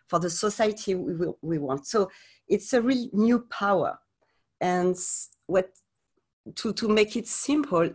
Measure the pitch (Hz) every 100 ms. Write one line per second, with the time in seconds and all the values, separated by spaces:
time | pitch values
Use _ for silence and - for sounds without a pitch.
0 | _ 170 175 170 214 - 220 214 - 185
1 | - 165 170 - 160 160 143 139 - 226
2 | 190 - - _ - 202 - 254 233 262
3 | 233 196 220 240 240 - 202 190 139 -
4 | _ _ _ _ _ - 180 180 180 180
5 | - - - _ - 185 185 _ _ _
6 | _ _ _ _ - - 226 - 226 214
7 | 214 233 - - - 294 285 175 165